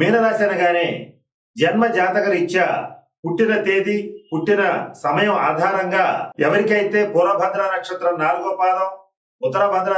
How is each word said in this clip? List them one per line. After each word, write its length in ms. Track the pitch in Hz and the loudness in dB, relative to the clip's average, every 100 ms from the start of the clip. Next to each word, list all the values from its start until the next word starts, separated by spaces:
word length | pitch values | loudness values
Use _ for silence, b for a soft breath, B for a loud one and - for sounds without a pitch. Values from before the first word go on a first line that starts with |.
మీన 160 | 170 233 | 2 4
రాశి 180 | 226 220 202 | 2 2 0
అనగానే 380 | 180 175 175 170 - - - _ _ _ 117 | 2 2 2 0 -4 -10 -20 _ _ _ -2
జన్మ 260 | 165 208 226 185 | 0 2 2 2
జాతక 300 | 185 202 202 | 0 0 0
రీత్యా 320 | 180 175 185 165 - - - _ _ | 0 0 2 2 0 -6 -12 _ _
పుట్టిన 320 | 160 170 220 214 190 | -4 0 2 2 2
తేదీ, 300 | 196 196 208 202 - - | 0 0 -2 -4 -10 -8
పుట్టిన 320 | 160 175 202 190 - - - | -4 0 2 2 -2 -6 -6
సమయం 300 | 143 147 208 190 147 | -2 -2 0 0 0
ఆధారంగా 560 | 156 180 190 185 190 - - - - 147 | 0 0 -2 -2 0 0 -2 -6 -2 0
ఎవరికైతే 560 | 202 220 208 196 208 202 | 2 2 0 0 0 0
పూర్వభద్ర 500 | 165 185 202 190 196 196 | 2 2 0 -2 -2 -2
నక్షత్రం 400 | 185 - 180 170 170 | -4 -6 -4 -2 0
నాలుగో 280 | 156 175 190 185 | 0 -2 -4 -2
పాదం, 300 | 185 185 190 - - _ _ _ 131 | 0 0 -2 -6 -18 _ _ _ -4
ఉత్తరభద్ర 500 | 190 202 185 185 | 0 0 0 0